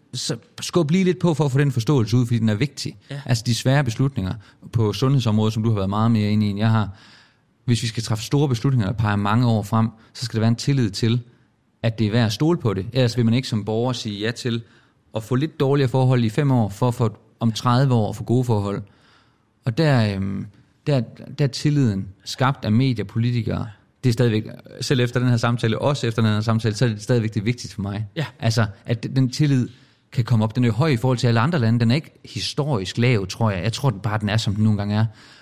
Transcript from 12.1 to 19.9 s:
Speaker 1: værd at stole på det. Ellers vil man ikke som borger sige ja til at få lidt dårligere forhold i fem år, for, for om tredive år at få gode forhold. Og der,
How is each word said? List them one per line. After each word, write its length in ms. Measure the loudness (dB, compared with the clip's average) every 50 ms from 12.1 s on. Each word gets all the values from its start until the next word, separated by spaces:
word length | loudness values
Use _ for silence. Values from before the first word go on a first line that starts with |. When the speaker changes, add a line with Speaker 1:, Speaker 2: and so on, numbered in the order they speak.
Speaker 1:
værd 140 | 2 2 2
at 80 | 2 0
stole 240 | 0 2 2 2 2
på 160 | 0 -2 -2
det. 120 | -2 -4 -4 0
Ellers 240 | 2 2 2 2 2
vil 80 | 2
man 80 | 2 2
ikke 140 | 2 0 -2
som 180 | -4 -4 -2
borger 280 | -2 -2 -2 0 -2 -2
sige 260 | -4 -6 -8 -6 -4
ja 120 | -4 -6
til 300 | -6 -4 -6 -4 -4 -4 -8 -10 _ _ _ _ _ _ _ _ -10
at 80 | -10 -4
få 120 | -2 -2
lidt 240 | -2 -2 -2 -2 -2
dårligere 300 | 0 2 2 2 2 2
forhold 340 | 2 2 2 4 4 2 2
i 60 | 0
fem 220 | 0 0 2 2
år, 180 | 2 2 2 0
for, 220 | -2 -2 -2 -2
for 280 | 0 0 -2 -2 -2 -6 _ _ _ _
om 120 | -2 -2
tredive 420 | -2 0 0 2 2 4 4 4 2
år 160 | 2 2 0
at 60 | -4
få 80 | -8 -2
gode 200 | 0 0 0 2
forhold. 360 | 2 0 0 0 -2 -4 -6 -8 -12 _ _ _ _ _ _ _ _ _ _ _ _ _ _ _
Og 120 | -6 -2 0
der, 380 | 2 2